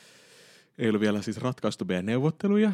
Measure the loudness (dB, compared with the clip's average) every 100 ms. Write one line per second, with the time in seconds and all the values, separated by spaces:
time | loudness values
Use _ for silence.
0 | -20 -20 -20 -20 -20 -20 _ -4 0 2
1 | 2 0 -4 -4 -4 -2 -4 -4 -2 -2
2 | 0 0 0 0 0 2 2